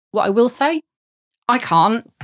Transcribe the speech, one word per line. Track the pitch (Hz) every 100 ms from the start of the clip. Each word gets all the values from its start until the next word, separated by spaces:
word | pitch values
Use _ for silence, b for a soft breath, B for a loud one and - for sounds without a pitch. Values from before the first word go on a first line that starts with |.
| _
What | 208 202
I |
will | 202 240
say, | - 285 320 - _ _ _ _ _ -
I | 247
can't, | - 165 175 226 - -